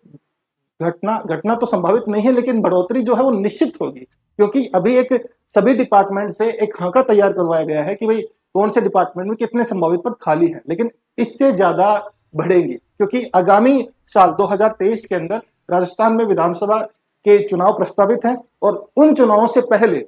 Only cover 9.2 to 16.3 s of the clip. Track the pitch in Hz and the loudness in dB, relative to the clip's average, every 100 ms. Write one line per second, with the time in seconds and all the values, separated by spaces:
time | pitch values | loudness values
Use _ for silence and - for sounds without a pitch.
9.2 | 196 220 233 240 233 190 165 175 240 226 | -8 -6 -4 -4 -4 -2 -2 -2 -4 -6
10.2 | 160 156 165 160 - 175 233 - _ - | -2 0 0 -2 -8 -4 -6 -8 _ -6
11.2 | 226 - 269 185 180 165 202 208 - _ | -4 0 0 2 0 2 2 0 -4 _
12.2 | _ 156 175 185 147 123 _ - 202 247 | _ -6 0 2 0 -6 _ -4 -2 -2
13.2 | 233 185 180 202 254 277 - _ - 208 | -6 -4 2 4 4 2 -2 _ -2 2
14.2 | 180 196 196 202 220 220 190 220 - 180 | 2 2 -2 0 0 0 -2 -2 -6 -6
15.2 | 165 - - _ - 175 180 - 226 226 | -6 -8 -10 _ -4 -2 -2 0 0 2
16.2 | 220 | 0